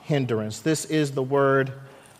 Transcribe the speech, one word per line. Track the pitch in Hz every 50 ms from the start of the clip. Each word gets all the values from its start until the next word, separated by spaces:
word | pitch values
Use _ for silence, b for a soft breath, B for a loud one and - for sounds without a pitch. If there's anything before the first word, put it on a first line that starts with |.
| -
hindrance. | - 156 139 131 120 120 110 107 107 107 -
This | - 160 156 147 -
is | - 160 156 151 139
the | 135 139 131
word | 131 139 139 139 139 135 135 135 131 127 - B B B B B B B B